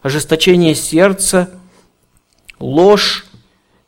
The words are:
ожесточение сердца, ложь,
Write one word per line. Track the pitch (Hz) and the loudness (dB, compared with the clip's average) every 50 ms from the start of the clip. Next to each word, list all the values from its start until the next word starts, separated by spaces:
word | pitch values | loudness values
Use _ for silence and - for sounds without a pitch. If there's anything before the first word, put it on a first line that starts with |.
ожесточение | _ 135 135 151 143 - 160 160 - 185 180 180 175 160 151 | _ -6 -6 -6 -4 -4 -2 0 2 2 2 2 2 0 0
сердца, | - - - 151 160 185 202 196 190 - - - 185 180 180 - - _ _ _ _ _ _ _ _ _ _ _ _ _ _ _ _ _ _ - _ | -2 -6 -4 0 0 2 0 0 -2 -6 -2 -2 -2 -2 -4 -10 -20 _ _ _ _ _ _ _ _ _ _ _ _ _ _ _ _ _ _ -20 _
ложь, | 131 131 135 151 180 202 208 196 - - - - - _ _ - _ _ _ _ _ _ _ _ _ | -10 -2 0 2 4 4 4 2 2 -4 -6 -8 -12 _ _ -20 _ _ _ _ _ _ _ _ _